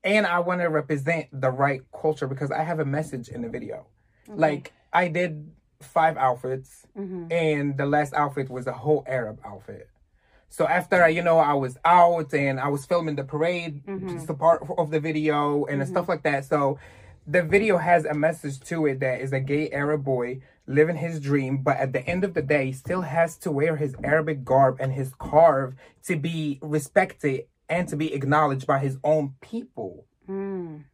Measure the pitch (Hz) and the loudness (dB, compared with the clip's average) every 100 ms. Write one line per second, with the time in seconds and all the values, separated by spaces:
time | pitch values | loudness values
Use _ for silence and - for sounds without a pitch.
0 | 190 214 196 175 175 180 175 156 143 151 | 2 2 4 0 0 0 0 0 0 -2
1 | 135 170 - 135 131 131 139 135 - - | 0 -2 -4 -4 -2 2 0 0 -8 -4
2 | 156 156 131 135 143 156 160 160 139 139 | -2 -2 -4 -6 -4 -4 -4 -2 -2 -4
3 | 156 131 117 123 117 120 - - - _ | -4 -10 -10 -10 -8 -8 -10 -14 -16 _
4 | _ _ - 208 160 143 135 _ _ 170 | _ _ -16 0 0 0 -8 _ _ 0
5 | 180 160 180 151 151 - _ _ - 170 | 0 0 -2 -4 -14 -20 _ _ -4 2
6 | 160 156 131 127 131 131 131 - _ - | 2 2 0 0 -4 -6 -10 -20 _ -12
7 | 196 185 170 170 160 151 143 135 143 147 | -10 -8 -4 0 2 0 -2 -2 0 0
8 | 147 147 147 139 131 127 123 123 117 151 | 0 -2 -2 -2 -8 -6 -8 -6 0 0
9 | - 131 110 104 - 101 - 104 - _ | 0 -6 -6 -10 -16 -18 -16 -18 -20 _
10 | _ _ _ _ _ - 156 175 - 185 | _ _ _ _ _ -2 0 0 2 6
11 | 165 165 170 165 147 143 131 131 165 175 | 6 6 4 4 6 2 0 0 6 8
12 | 170 170 147 151 139 135 139 143 - 175 | 8 6 0 0 0 0 -2 -4 0 0
13 | 160 143 139 151 165 175 170 143 196 190 | 0 -6 -6 -2 0 0 -6 -12 -10 -10
14 | 185 175 160 151 160 165 147 175 151 156 | -8 -8 -8 0 4 2 0 -4 -2 -2
15 | 156 156 156 147 147 147 143 143 139 185 | -2 -2 0 2 0 0 -2 -2 -2 -2
16 | 175 175 156 139 135 151 139 135 - - | -2 -2 0 -2 0 0 0 -2 -10 -20
17 | - - - 175 165 196 220 180 156 175 | -20 -20 0 0 4 2 4 2 4 4
18 | 151 151 156 165 147 135 - 165 151 131 | 4 0 0 0 -6 -10 -8 -2 0 0
19 | 131 127 131 135 131 147 156 139 143 151 | -2 -4 -4 -4 -2 -2 -2 -2 -2 -2
20 | 135 127 123 127 - _ - 139 156 165 | 0 -2 -2 -6 -14 _ -2 4 4 2
21 | 165 160 139 143 131 135 139 139 131 131 | -4 -6 0 0 0 -2 0 0 0 -2
22 | 131 180 196 170 139 147 131 131 - 180 | -2 -2 -2 -2 0 0 0 -6 -4 -4
23 | 165 156 165 - 185 139 160 156 147 131 | -2 0 0 -2 -4 0 0 0 -4 -4
24 | 139 156 156 143 123 131 135 127 135 135 | 0 0 0 -6 2 6 6 4 -4 -4
25 | 131 - - 151 165 135 131 131 - _ | -6 -8 2 8 8 6 -2 -10 -20 _
26 | - 165 156 165 151 139 - 151 139 - | -6 -4 -2 -4 -6 -6 -4 -4 0 0
27 | 185 - 147 131 - _ _ 165 175 147 | 0 -2 -4 -4 -8 _ _ -4 -2 -4
28 | 156 151 131 151 151 135 135 139 139 135 | -4 -4 0 2 2 0 0 0 0 -2
29 | 151 156 143 135 - 226 240 - - - | 0 2 0 -8 -12 -12 -10 -12 -12 -12
30 | _ _ - 196 196 190 170 151 139 | _ _ -12 -8 -6 -8 -10 -14 -18